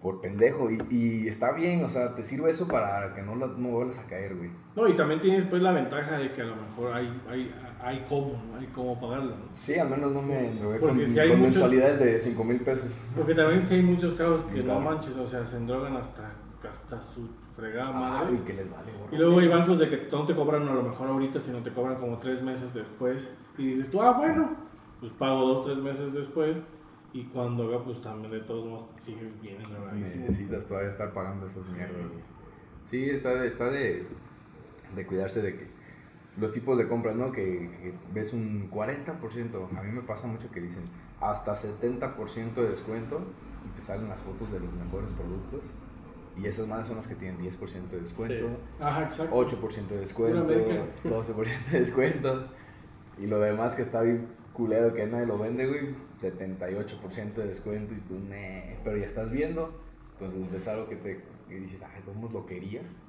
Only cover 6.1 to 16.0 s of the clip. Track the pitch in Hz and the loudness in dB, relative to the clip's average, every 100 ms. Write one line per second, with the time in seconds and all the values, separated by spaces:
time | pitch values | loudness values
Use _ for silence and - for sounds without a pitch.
6.1 | 151 135 131 117 110 107 107 120 120 123 | -2 -2 -4 -6 -6 -10 -4 -2 -2 -2
7.1 | 120 - 127 123 - 123 - 123 135 131 | -6 -6 -6 -6 -8 -14 -8 -6 -6 0
8.1 | 143 139 120 110 113 127 131 127 120 123 | 0 0 -6 -8 -10 -10 -4 -4 -4 -4
9.1 | 131 131 104 - - - 160 143 139 143 | -4 -4 -6 -10 -12 0 2 4 2 2
10.1 | 139 139 135 120 110 104 110 156 127 123 | 0 0 0 0 0 0 4 6 6 6
11.1 | 135 156 180 131 147 131 127 135 143 123 | 6 8 10 10 8 8 8 8 8 6
12.1 | 113 120 113 110 123 123 127 117 - - | 6 2 0 2 2 2 0 -2 -8 -6
13.1 | - 156 165 156 180 185 185 180 175 175 | 0 4 6 6 6 6 6 8 6 2
14.1 | - 165 160 - 131 127 127 147 156 135 | 2 4 4 2 -2 2 2 2 0 -4
15.1 | 131 120 123 120 120 117 127 139 131 | -6 -4 -4 -4 -4 -2 -2 -2 -4